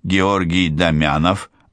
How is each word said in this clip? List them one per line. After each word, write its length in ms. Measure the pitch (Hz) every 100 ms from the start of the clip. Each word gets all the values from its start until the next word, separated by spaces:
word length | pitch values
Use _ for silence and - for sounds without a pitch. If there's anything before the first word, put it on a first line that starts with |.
Георгий 680 | - 95 95 98 85 87 87
Домянов, 800 | 76 87 78 76 73 85 101 - _ _